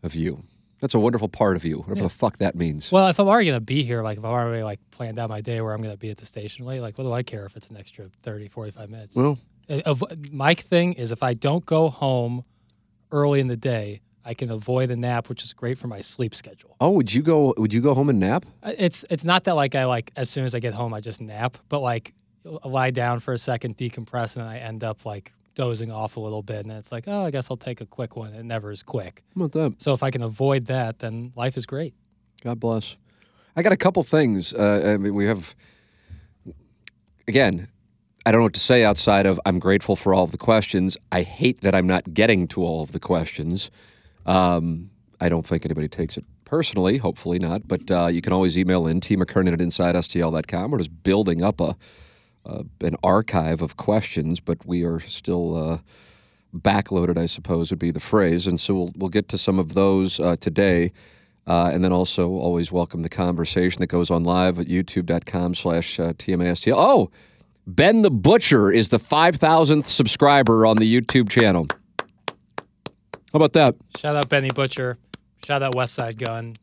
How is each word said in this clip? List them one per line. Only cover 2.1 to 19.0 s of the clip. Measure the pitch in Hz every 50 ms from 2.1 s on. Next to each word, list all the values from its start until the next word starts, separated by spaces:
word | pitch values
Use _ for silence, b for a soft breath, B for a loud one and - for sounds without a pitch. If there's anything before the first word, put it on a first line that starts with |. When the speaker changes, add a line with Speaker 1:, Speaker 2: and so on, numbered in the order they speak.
| - - - 110 - -
Speaker 1:
that | - - -
means. | 85 87 82 76 76 - -
Speaker 2:
Well, | - 190 190 190
if | 170 -
I'm | 202 196
already | 208 240 220 170
gonna | 139 120
be | 113 104 127 147 143
here, | 120 120 117
like, | 110 110 107 104
if | 107
I've | 113
already, | 120 120 120 117 117 113 110
like, | 107 101 98 _ _
planned | _ _ 123 117 110 113
out | 117 110
my | 110 107
day | 107 120 117 113
where | 113 110 107
I'm | 107 113
gonna | 110 104 95
be | - 110
at | 104 -
the | -
station | - - 117 104 107 - - 127
late, | 123 131 131
like, | 120 110 98 -
what | 131
do | 131
I | 120 123
care | 123 - - 107 101
if | 98 _
it's | 107 - -
an | 110 104
extra | 95 - _ - 104 95 95 _ _
thirty, | 123 107 107 104 101
forty-five | _ - 110 107 101 - 110 101
minutes? | 110 113 107 101 -
Speaker 1:
Well, | 117 127 143 147 123 _ _ _ _ _ _
Speaker 2:
Uh, | 151 135 -
avo-, | 160 147 123 - - - 160 147 143
my | 147 139 135 147 170
thing | 175 - - 185 170 175 180 180
is | - 123 113
if | 117 -
I | - 127 120
don't | 113 - 139 147 143 147
go | - 160 156 160 160
home | 131 - 147 135 131 123 120 120 120 123 127 _ _ _ _ _ _ _ _ _ _ _ _ _
early | - 147 147 143 143 139
in | 135 127
the | 123 113
day, | - 139 120 113 107 104 104 104 _ _ _ _ _
I | 117 117
can | - 135 120
avoid | 113 110 104 - 127 127 131 123
a | 123
nap, | 117 120 123 123 120 113 -
which | 123 - -
is | - -
great | _ - 120 131 -
for | - 123
my | 117 101
sleep | 98 - - - 127 110 -
schedule. | - - - - _ _ _ _ _
Speaker 1:
Oh, | 123 160
would | 202 190 135 101 98
you | 123 147
go, | 160 165 151 147 135 117 -
would | 110 107 104
you | 117
go | 120 147 139
home | 127 139 147
and | 135 104
nap? | 92 92 117 180 - - - _
Speaker 2:
Uh, | - - 208 -
it's, | 202 175 - -